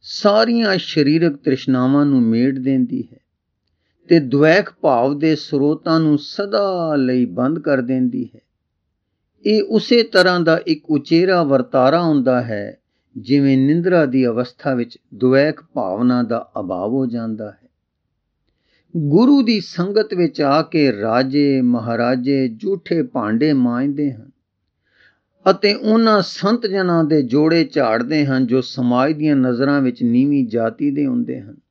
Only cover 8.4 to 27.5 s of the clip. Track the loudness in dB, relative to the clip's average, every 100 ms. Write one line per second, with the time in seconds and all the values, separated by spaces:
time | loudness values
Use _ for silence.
8.4 | _ _ _ _ _ _ _ _ _ _
9.4 | 0 0 2 -2 2 2 4 2 2 2
10.4 | 2 0 0 -6 -2 -4 2 2 2 2
11.4 | 2 0 0 2 2 2 2 2 2 0
12.4 | -2 -8 -10 -16 _ _ _ -18 0 2
13.4 | 4 2 2 2 2 2 2 0 0 -2
14.4 | -6 _ -4 -4 -6 -12 _ -2 2 4
15.4 | 2 -2 _ -8 -6 0 0 2 -2 -4
16.4 | -6 -10 -8 -6 -4 -2 -4 -6 -8 -8
17.4 | -12 -16 _ _ _ _ _ _ _ _
18.4 | _ _ _ _ _ -6 2 4 6 4
19.4 | 4 -2 -4 -6 -2 0 -2 -2 -2 0
20.4 | 0 0 0 0 0 0 0 0 0 0
21.4 | 2 2 2 0 -2 -2 -2 -2 -2 -2
22.4 | -2 -4 -6 -6 -4 -4 -2 -4 -2 0
23.4 | 2 2 0 0 -4 -4 -6 -6 -18 _
24.4 | _ _ _ _ _ _ _ _ _ _
25.4 | 0 2 0 0 0 2 4 2 0 -4
26.4 | -2 -2 -2 -2 0 0 2 0 2 0
27.4 | 2